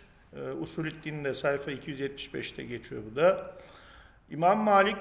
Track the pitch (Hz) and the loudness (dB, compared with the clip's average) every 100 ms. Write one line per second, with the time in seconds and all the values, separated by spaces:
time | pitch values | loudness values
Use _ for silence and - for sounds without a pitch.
0 | - _ _ 139 135 139 160 - 156 156 | -20 _ _ -12 -8 -8 -6 -6 -6 -8
1 | 156 151 143 131 151 139 151 135 - 135 | -10 -6 -4 -2 0 -2 -4 -8 -8 -6
2 | 139 139 - 135 - - 123 120 - 127 | -6 -6 -10 -8 -8 -10 -10 -10 -10 -12
3 | 107 117 170 190 - - - - - - | -8 2 4 4 -2 -14 -20 -20 -20 -20
4 | - _ - 147 170 214 214 196 196 202 | -20 _ -12 2 4 6 6 6 6 2